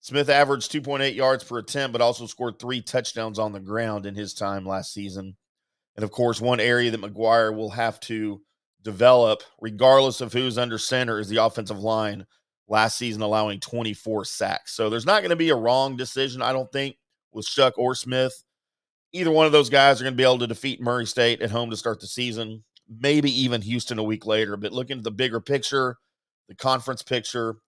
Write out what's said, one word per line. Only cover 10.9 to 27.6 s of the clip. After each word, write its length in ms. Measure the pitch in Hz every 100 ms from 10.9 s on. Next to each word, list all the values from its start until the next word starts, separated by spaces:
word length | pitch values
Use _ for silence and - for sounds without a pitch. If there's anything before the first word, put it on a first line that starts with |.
| 127 123 110
is 100 | 98
the 80 | 110
offensive 400 | 110 113 101 104
line, 480 | 104 110 107 101 95 _ _ _ _
last 300 | 107 113 -
season 240 | 123 107
allowing 380 | 107 107 107 101
twenty-four 680 | - 120 113 107 - 107 95
sacks. 480 | - 98 - -
So 160 | - 110
there's 160 | 113 127
not 160 | 208
gonna 140 | 185 170
be 160 | 165
a 40 | 135
wrong 400 | 117 127 135 127
decision, 460 | 127 135 139 127
I 100 | 120
don't 200 | 131 131
think, 240 | 139 139 - _ _ _
with 140 | 110 107
Shough 280 | - 131 -
or 160 | 123
Smith. 500 | 127 127 127 131 - _ _ _ _ _ _ _
Either 180 | 175 165
one 160 | 156 156
of 60 |
those 180 | 151 127
guys 320 | 139 139 131
are 20 |
gonna 120 | 131 127
be 80 |
able 160 | 131 127
to 80 | 120
defeat 340 | 113 135 -
Murray 240 | 123 123 113
State 380 | - 117 120
at 80 | 113
home 180 | 113 117
to 80 | 110
start 220 | 117 107
the 80 | 98
season, 560 | - 123 113 110 110 _ _ _
maybe 400 | 110 135 151 143 131
even 180 | 131 120
Houston 380 | 101 120 - 113
a 40 |
week 220 | 110 110 110
later. 320 | 107 107 101
But 160 | 104
looking 240 | 123 123 135
at 60 |
the 80 | 113
bigger 280 | 104 127 113
picture, 580 | - 139 - 139 131 120 _ _ _ _ _
the 60 | 98
conference 480 | 131 131 117 120
picture 540 | - 127 110 123 113 113